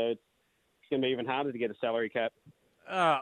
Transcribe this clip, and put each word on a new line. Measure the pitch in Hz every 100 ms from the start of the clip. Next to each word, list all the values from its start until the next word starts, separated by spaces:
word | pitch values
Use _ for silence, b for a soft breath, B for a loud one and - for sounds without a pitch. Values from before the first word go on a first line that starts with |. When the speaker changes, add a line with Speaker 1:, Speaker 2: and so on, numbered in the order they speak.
| 117
Speaker 1:
it's | 113 _ _ _ _ _ _ -
gonna | 135
be | 131
even | 123 123
harder | 131 143
to | 117
get | 117
a | 104
salary | 120 117 110
cap. | 120 113 - - - _ _ -
Speaker 2:
Uh, | 185 170 139